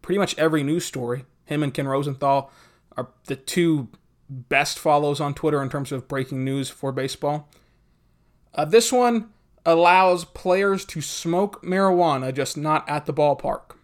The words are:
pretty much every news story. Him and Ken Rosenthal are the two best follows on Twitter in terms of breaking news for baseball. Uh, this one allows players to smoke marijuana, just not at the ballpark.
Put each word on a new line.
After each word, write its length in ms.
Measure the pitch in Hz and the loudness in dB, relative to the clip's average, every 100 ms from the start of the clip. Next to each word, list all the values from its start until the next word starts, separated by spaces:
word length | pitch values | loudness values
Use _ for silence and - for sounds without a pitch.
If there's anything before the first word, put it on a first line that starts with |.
pretty 160 | - 196 | -2 -2
much 200 | 185 - | 0 0
every 260 | 160 156 | 0 2
news 220 | 139 165 - | 0 -2 -4
story. 400 | 135 120 127 131 _ _ | -8 -6 -6 -10 _ _
Him 160 | 147 | -2
and 120 | 151 | -2
Ken 160 | 151 139 | -2 -2
Rosenthal 640 | 135 143 131 139 139 139 _ - _ _ - | -2 -2 -2 0 0 -2 _ -20 _ _ -10
are 140 | 127 _ - | -10 _ -10
the 100 | 135 | -10
two 540 | - - 170 151 120 _ _ _ _ | -4 0 2 2 -4 _ _ _ _
best 460 | 135 - 139 147 - | -16 -2 0 0 -2
follows 420 | 160 147 147 143 | 2 2 2 -2
on 140 | 147 | -4
Twitter 300 | 139 156 147 | -2 0 0
in 60 | 135 | -2
terms 220 | 147 135 | -6 -6
of 160 | 135 - | -8 -6
breaking 380 | 135 131 135 131 | -6 -6 -4 -4
news 240 | 139 131 | -4 -6
for 220 | - 135 | -6 -6
baseball. 580 | 135 131 - 143 151 147 _ _ _ _ _ _ _ _ _ _ | -4 -6 -4 -4 -4 -8 _ _ _ _ _ _ _ _ _ _
Uh, 100 | - | -4
this 280 | 151 220 233 | 4 4 4
one 380 | 247 240 233 226 _ _ _ - | 2 2 2 -4 _ _ _ 2
allows 580 | 165 175 185 190 180 | 6 8 8 6 2
players 640 | 170 - 185 180 202 196 - | -4 -8 0 2 2 0 -6
to 160 | 165 | -10
smoke 600 | 143 - 165 175 202 - | -10 -8 -4 -2 -2 -4
marijuana, 680 | - 185 190 180 170 135 131 | -4 0 2 4 2 2 -2
just 240 | 131 135 156 | -4 -4 -4
not 320 | 151 151 - | -2 -2 0
at 200 | 147 151 | -6 -4
the 60 | |
ballpark. 640 | 147 147 139 - - - - | 0 2 2 -2 -6 -10 -20